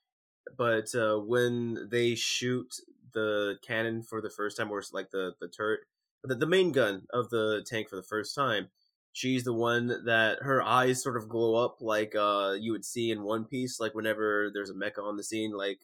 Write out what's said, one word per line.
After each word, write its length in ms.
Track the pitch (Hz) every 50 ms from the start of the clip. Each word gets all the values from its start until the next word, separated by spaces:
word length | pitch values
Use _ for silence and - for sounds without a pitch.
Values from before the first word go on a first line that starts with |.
| _ _ _ _ _ _ _ _ - - - -
But, 360 | 123 117 113 110 104 - -
uh, 220 | 120 113 107 107 104
when 680 | 104 107 120 123 123 120 120 120 120 117 113 - - 101
they 260 | 117 120 120 120 117
shoot 580 | 113 - - - - 123 123 127 127 127 - - - - - - _ _ - -
the 440 | 110 107 107 104 104 104 101 98 - -
cannon 360 | - 117 110 113 113 113 113 113
for 180 | - 113 110
the 80 | 107 101
first 280 | - - 104 104 - -
time, 140 | 113 104
or 80 | 104 98
s-, 140 | 95 - -
like, 180 | 98 95 -
the, 220 | - 98 92 90 87 -
the 80 | 87 87
turret, 340 | - - 107 107 110 - - _ _ _ _ _ _ _ -
the, 120 | 127 127
the 100 | 117 151 156
main 240 | 180 190 185 175
gun 320 | 131 135 117 104 98 92 - - -
of 160 | 123 120 -
the 360 | 120 113 110 107 107 101 95 -
tank 220 | 117 110 107 -
for 60 | 101
the 80 | 95 90
first 320 | - 107 107 104 - -
time, 340 | 147 139 127 110 101 92 - _ _ _ _ _ _ _ _ -
she's 300 | - - 127 131 127 120
the 100 | 127 117
one 340 | 113 120 117 117 120 120 120 117 - -
that 320 | 117 117 113 113 110 - -
her 200 | - 139 135 127
eyes 420 | - 107 117 127 127 127 127 127 -
sort 140 | 139 120 120
of 100 | 107 110
glow 280 | 117 113 117 113 117
up 220 | 120 123 - - -
like, 340 | 120 110 107 107 107 107 -
uh, 400 | 104 104 104 101 101 98 98 98 101
you 140 | 110 113
would 140 | 110 101 98
see 260 | - - 120 117 113
in 120 | 110 104 101
One 200 | 101 110 113 110
Piece, 340 | - 143 127 127 123 - -
like, 140 | - 110 -
whenever 560 | 110 107 110 107 107 110 107 104 104 104 104 101
there's 160 | 101 101 95
a 40 | 98
mecha 300 | 95 98 107 104 104 101
on 140 | 104 104 98
the 60 | 95
scene, 280 | - 107 110 110 107
like, 280 | 104 98 98 98 98 -